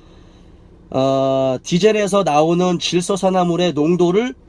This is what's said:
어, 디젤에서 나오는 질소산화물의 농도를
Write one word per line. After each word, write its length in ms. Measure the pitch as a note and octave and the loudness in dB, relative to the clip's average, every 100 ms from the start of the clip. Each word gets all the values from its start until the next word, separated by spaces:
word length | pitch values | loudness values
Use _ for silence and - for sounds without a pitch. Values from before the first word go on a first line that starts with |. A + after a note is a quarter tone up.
| - - - - - - - - - | -20 -20 -20 -20 -20 -20 -20 -20 -8
어, 640 | C3 C3+ C3+ C3+ C3+ C3 B2+ | -2 0 0 0 0 -2 -4
디젤에서 640 | - F3 G#3 G#3+ G3+ G3+ | -2 0 2 2 0 0
나오는 560 | E3+ D3 D#3+ E3+ F3+ E3+ | 2 2 2 2 0 -2
질소산화물의 920 | - E3+ F3 G3+ F#3+ F#3 F3 E3+ F3+ | -2 -2 -2 -2 0 0 0 0 -2
농도를 640 | C#3+ D3+ F3 F3 F#3+ B3 - | 0 0 2 2 0 -2 -8